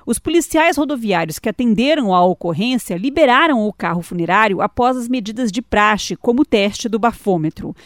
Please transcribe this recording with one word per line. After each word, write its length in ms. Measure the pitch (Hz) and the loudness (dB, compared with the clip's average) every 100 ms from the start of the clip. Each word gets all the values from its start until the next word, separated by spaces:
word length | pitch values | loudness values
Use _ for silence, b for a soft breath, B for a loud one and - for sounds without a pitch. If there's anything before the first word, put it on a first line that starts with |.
| - | -6
os 120 | 233 | -6
policiais 600 | - 330 - 320 330 320 | 0 0 0 2 2 2
rodoviários 600 | 285 285 220 180 165 156 | -2 -4 -2 -2 -2 -4
que 100 | 226 | -6
atenderam 640 | - 247 202 262 311 220 | -2 0 2 2 2 2
à 80 | 185 | 4
ocorrência 720 | 180 180 175 160 226 254 - 175 | 2 2 -4 -4 -2 -2 -4 -4
liberaram 720 | 233 302 285 247 330 254 214 | -4 2 4 4 4 2 -2
o 60 | |
carro 300 | - 170 175 | -4 -4 -4
funerário 600 | 165 175 165 190 220 180 | -6 -4 0 2 2 2
após 340 | 208 - 247 254 | -2 0 0 0
as 120 | 240 | -2
medidas 440 | 254 202 220 247 | -4 -4 -4 -4
de 100 | 190 | -4
praxe, 540 | - 214 208 208 - 180 | -2 2 2 2 -4 -4
como 260 | - 240 | -2 0
o 40 | 302 | 2
teste 420 | 220 202 202 233 | 2 0 -2 -6
do 100 | 214 | -2
bafômetro. 800 | 233 - - 180 156 - 160 170 | -2 -2 -2 0 -2 -6 -12 -14